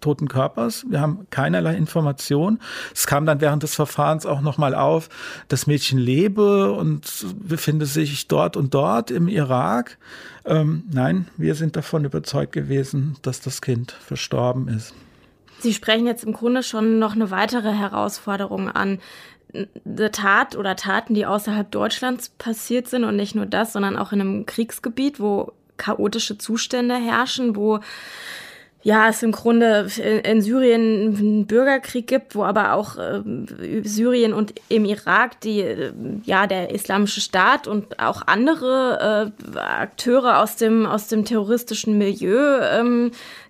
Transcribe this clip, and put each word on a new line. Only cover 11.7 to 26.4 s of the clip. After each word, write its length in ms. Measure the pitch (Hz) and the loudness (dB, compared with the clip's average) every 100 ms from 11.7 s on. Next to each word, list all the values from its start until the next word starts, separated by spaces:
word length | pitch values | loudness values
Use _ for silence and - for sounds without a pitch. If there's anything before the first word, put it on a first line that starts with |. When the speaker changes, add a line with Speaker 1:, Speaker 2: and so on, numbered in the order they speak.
| 160 | -2
Speaker 1:
davon 260 | - 160 | -4 -2
überzeugt 480 | 143 156 147 143 139 | -2 -4 -2 -2 -2
gewesen, 640 | 160 143 135 135 143 143 139 | -4 -2 -2 0 -2 -2 -4
dass 180 | - 127 | -6 -6
das 220 | - - | -8 -6
Kind 300 | - 120 123 | -2 -2 -4
verstorben 720 | - - 139 - 131 123 127 131 | -12 -10 -10 -4 0 0 0 -2
ist. 260 | 110 110 - - _ _ _ _ - | -4 -6 -16 -20 _ _ _ _ -4
Speaker 2:
Sie 140 | 240 | -2
sprechen 320 | 208 - 226 240 | -2 0 2 2
jetzt 200 | 233 214 | -2 -4
im 80 | |
Grunde 280 | 220 233 247 | -2 0 0
schon 380 | 247 220 220 226 | 0 0 2 4
noch 160 | 220 214 | 2 0
eine 160 | 208 | 0
weitere 400 | 226 220 247 214 | 0 0 0 0
Herausforderung 960 | 208 202 202 208 - - 196 196 196 95 | 0 -2 -2 -4 -4 -6 -4 -4 -4 -4
an. 300 | - 196 190 - - - - - - 196 - - | -2 -2 -2 -8 -20 -20 -20 -16 -12 -12 -12 -10
Eine 260 | 110 214 | -2 -2
Tat 460 | 214 202 208 277 - | 0 2 2 2 -2
oder 180 | 196 185 | -4 -4
Taten, 380 | 202 196 214 208 | -2 -2 0 0
die 100 | - | 0
außerhalb 460 | 208 208 208 208 | -2 -2 -2 -2
Deutschlands 580 | 208 214 - 254 247 - - | -2 -2 -2 -4 -4 -8 -10
passiert 520 | - 220 - 240 247 | -8 -6 -2 -2 -2
sind 160 | 254 226 | -2 0
und 100 | 202 | 0
nicht 180 | 202 | -2
nur 120 | 220 202 | -4 -2
das, 280 | 202 220 | 0 0
sondern 240 | 208 196 196 | -2 -2 -2
auch 140 | 202 | -2
in 80 | 208 | -2
einem 260 | 196 202 214 | 0 -2 -4
Kriegsgebiet, 760 | - 233 - 247 233 277 285 | -4 -4 -6 -8 -2 -2 0
wo 320 | 208 202 - - _ - | -2 -2 -4 -10 _ -8
chaotische 600 | - 208 208 226 - | -4 0 0 -2 -4
Zustände 580 | 208 | -6